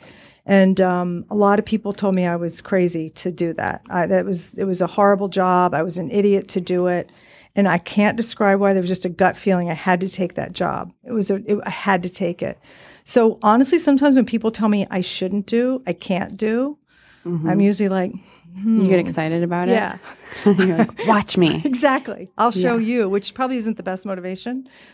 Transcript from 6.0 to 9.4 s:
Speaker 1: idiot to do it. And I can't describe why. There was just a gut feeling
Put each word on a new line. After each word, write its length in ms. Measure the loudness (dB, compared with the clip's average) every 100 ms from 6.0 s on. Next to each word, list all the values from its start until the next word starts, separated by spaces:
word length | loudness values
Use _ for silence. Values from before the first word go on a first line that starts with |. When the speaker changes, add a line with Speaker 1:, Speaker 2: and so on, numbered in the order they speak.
| -4
Speaker 1:
idiot 380 | 0 2 2 0
to 120 | -6
do 260 | -2 0 0
it. 240 | -2 -4 _ _ -20 _ 0
And 120 | 2
I 100 | 2
can't 380 | 0 2 2 0
describe 420 | -4 0 2 4
why. 140 | 4
There 100 | 2
was 80 | 0
just 140 | -2
a 40 | -4
gut 280 | 0 0
feeling 340 | 2